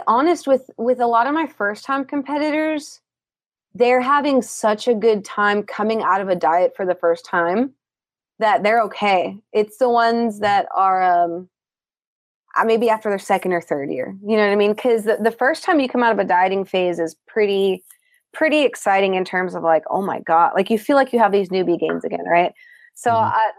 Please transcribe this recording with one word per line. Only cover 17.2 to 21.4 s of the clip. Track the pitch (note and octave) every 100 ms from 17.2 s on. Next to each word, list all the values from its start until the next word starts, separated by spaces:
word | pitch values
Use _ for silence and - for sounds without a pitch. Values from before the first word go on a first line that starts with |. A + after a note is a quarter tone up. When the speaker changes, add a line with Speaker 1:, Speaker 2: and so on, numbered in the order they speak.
| -
Speaker 1:
pretty, | A3 G#3 G3 G3 F#3 _ - _ _ _
pretty | - D#4 D4+
exciting | C4+ - G#3 G3 G3 F#3
in | F3+
terms | F3+ F#3 F3
of, |
like, | E3 D#3 -
"Oh | F#3
my | F#3+ -
God," | - E3 E3+ F#3+
like, | F#3+
you | A3
feel | - C#4
like | C4+
you | A#3+
have | G#3
these | G3+